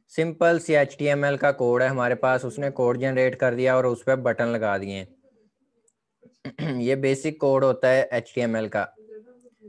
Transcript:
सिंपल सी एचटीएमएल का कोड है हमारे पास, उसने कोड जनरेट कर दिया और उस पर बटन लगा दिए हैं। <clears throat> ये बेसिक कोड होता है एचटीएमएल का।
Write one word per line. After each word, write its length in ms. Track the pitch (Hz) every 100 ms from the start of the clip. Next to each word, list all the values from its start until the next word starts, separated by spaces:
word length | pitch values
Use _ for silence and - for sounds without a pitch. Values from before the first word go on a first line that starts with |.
| _
सिंपल 460 | - 160 156 170 170
सी 160 | 165
एचटीएमएल 640 | 151 139 - 147 143 143 139
का 140 | 147
कोड 300 | 139 123 123
है 60 | 131
हमारे 260 | 135 120 120
पास, 280 | 127 127
उसने 260 | 127 127 139
कोड 260 | 135 123 117
जनरेट 360 | 135 131 127
कर 200 | 123 131
दिया 220 | 120 127 127
और 100 | 127
उस 160 | 117
पर 140 | - 131
बटन 280 | 127 110 117
लगा 300 | 117 110 98
दिए 160 | 98
हैं। 1800 | 98 95 _ _ _ _ _ _ _ _ _ _ _ _ _ - - 156 127
<clears throat> 0 |
ये 160 | 120 135
बेसिक 420 | 135 135 156 151
कोड 240 | 139 135
होता 240 | 135 127 131
है 200 | 131 135
एचटीएमएल 560 | 120 - - 117 113 110
का। 160 | 104 98 - - 214 233 247 _ _